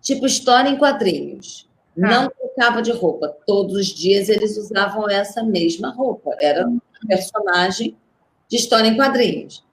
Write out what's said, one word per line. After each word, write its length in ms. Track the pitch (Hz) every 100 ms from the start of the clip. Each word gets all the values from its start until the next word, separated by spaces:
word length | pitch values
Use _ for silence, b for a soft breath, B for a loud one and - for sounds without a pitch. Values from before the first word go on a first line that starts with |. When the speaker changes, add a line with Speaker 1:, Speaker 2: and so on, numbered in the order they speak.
Speaker 1:
Tipo, 240 | - - 254
história 420 | - - 247 277
em 80 | 269
quadrinhos. 920 | 285 - 196 147 143 - - - _ _ _ 165
Speaker 2:
Tá. 100 | 202
Speaker 1:
Não 200 | 240 269
trocava 520 | - - - 240 226
de 80 | 220
roupa. 380 | 233 170 - 151 - -
Todos 300 | 202 185 196
os 100 | 190
dias 420 | - 175 202 202
eles 280 | 208 214 214
usavam 520 | 208 196 202 214 208
essa 360 | 202 202 -
mesma 460 | 226 185 170 170 214
roupa. 380 | 240 262 - 147 -
Era 260 | 147 151 240
um 140 | 240 _ - 220
personagem 920 | 185 185 214 202 180 180 185 233 - _ _ _ _ _
de 80 | 233
história 320 | - 226 220
em 80 | 220
quadrinhos. 680 | 269 233 220 151 - - _